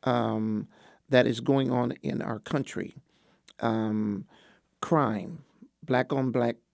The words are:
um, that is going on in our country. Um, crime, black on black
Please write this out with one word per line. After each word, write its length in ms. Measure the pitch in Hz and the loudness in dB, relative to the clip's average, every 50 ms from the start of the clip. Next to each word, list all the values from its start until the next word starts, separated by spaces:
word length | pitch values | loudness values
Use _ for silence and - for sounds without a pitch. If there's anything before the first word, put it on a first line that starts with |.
| - | 0
um, 640 | 131 123 120 117 110 113 110 110 110 107 107 - - _ - - - - _ _ _ | 0 0 2 0 0 0 -2 -2 -2 -2 -4 -6 -8 _ -20 -20 -20 -20 _ _ _
that 160 | 131 123 123 | 4 6 6
is 140 | 113 120 113 | 6 2 -2
going 320 | 120 131 139 139 135 127 | 2 2 2 2 2 0
on 220 | 127 123 123 120 - - - | 0 0 0 -2 -4 -6 -6
in 180 | - - - | -4 -4 -4
our 160 | - - 117 | -4 -6 -8
country. 580 | 107 - - - 143 131 - - - 92 - - - _ _ _ _ _ _ _ _ _ - - - | -8 -6 -4 -2 -2 -2 -4 -6 -8 -8 -8 -12 -18 _ _ _ _ _ _ _ _ _ -20 -12 -4
Um, 640 | - 117 113 113 110 110 107 107 107 104 104 98 - _ - - - - _ _ _ _ _ _ | -2 0 0 0 0 -2 -2 -2 -2 -2 -4 -6 -8 _ -20 -20 -20 -20 _ _ _ _ _ _
crime, 640 | - - 170 156 143 113 110 101 92 - 170 156 - _ _ _ - _ _ _ - | -2 2 2 2 4 2 0 -4 -6 -8 -12 -14 -18 _ _ _ -20 _ _ _ -4
black 300 | - 131 123 127 - 147 | 0 0 0 2 0 0
on 180 | 139 131 131 | 0 0 0
black 260 | 113 127 120 117 117 - _ _ | 2 2 2 2 0 -4 _ _